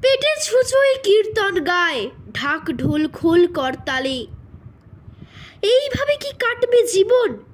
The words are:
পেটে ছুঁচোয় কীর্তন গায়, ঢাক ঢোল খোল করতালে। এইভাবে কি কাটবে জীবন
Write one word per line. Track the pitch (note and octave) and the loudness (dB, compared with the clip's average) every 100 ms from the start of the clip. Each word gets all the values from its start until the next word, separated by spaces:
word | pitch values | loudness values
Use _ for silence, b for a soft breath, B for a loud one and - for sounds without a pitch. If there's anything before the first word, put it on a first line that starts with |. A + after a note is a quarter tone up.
পেটে | B4+ C5+ C#5+ D5+ | 2 2 0 -2
ছুঁচোয় | - B4 B4+ C5 C#5 C5 | 0 0 2 2 2 2
কীর্তন | A4+ G#4 G#4+ A4 G4 F4+ | 2 2 2 -2 -2 -2
গায়, | D4+ F4+ F4 C#4 G#3+ - - | -2 0 0 -2 -6 -10 -14
ঢাক | - C4+ D#4 D#4+ | -8 -4 -4 -6
ঢোল | B3+ C4+ D4+ D#4 | -4 -2 -2 -2
খোল | - E4+ E4+ F4 | -2 2 4 4
করতালে। | F4 C4 C4 - C4 C4+ C4 A3 - - - - - - - - B B B B B | 0 -4 -6 -6 -4 -4 -6 -10 -16 -20 -20 -20 -20 -20 -20 -20 B B B B B
এইভাবে | G4+ B4+ C#5+ B4+ C#5+ D5 | 2 2 2 -4 -2 -2
কি | C#5+ C5+ | -4 -6
কাটবে | A#4+ B4 B4 A#4+ A#4+ | -4 -2 2 2 4
জীবন | F#4+ G4 B4 A#4 A3 - | 2 4 4 2 -4 -14